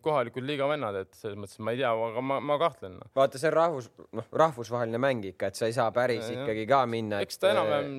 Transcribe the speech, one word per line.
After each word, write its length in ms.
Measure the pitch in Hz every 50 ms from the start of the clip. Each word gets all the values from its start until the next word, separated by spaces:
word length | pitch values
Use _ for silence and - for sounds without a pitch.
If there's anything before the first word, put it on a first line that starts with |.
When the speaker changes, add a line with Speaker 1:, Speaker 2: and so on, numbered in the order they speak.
| -
Speaker 1:
kohalikud 400 | 160 151 139 120 117 - 131 123
liiga 220 | 135 151 139 139 139
vennad“, 300 | 151 151 131 107 101 98 95
et 160 | - _ -
selles 160 | - 110 101
mõttes 240 | 104 101 98 - -
ma 160 | 110 110 117
ei 60 | 127 135
tea, 80 | 120 113 113 113
aga 160 | 117 110 120 131 135
ma, 80 | 135 131
ma 180 | 107 147 147 139 160
kahtlen, 320 | 170 139 - - 95 92 -
noh. 100 | - - - 135
Speaker 2:
Vaata, 220 | 135 135 - 131 139
see 80 | 156
on 60 | 151
rahvus-, 340 | 156 165 175 160 131 117 104 _ - - - -
noh, 160 | 110 - - - - 160
rahvusvaheline 580 | 165 143 120 117 104 120 120 120 113 113 117 131
mäng 240 | 139 131 117 98 95 90
ikka, 180 | - - 98
et 80 | - -
sa 80 | 120
ei 80 | 113 117
saa 160 | 131 120 113
päris 320 | 98 120 123 123 120 113 113
Speaker 1:
Ja, 80 | 113
ja. 140 | 123 127 135
Speaker 2:
ikkagi 160 | 135 110 110 110 107
ka 140 | 135 135 127
minna, 320 | 117 113 113 110 107 104 101 98
Speaker 1:
Eks 80 | - -
Speaker 2:
et, 80 | - -
Speaker 1:
ta 80 | 190 214
enam-vähem 360 | 196 165 - 147 143 143 143 139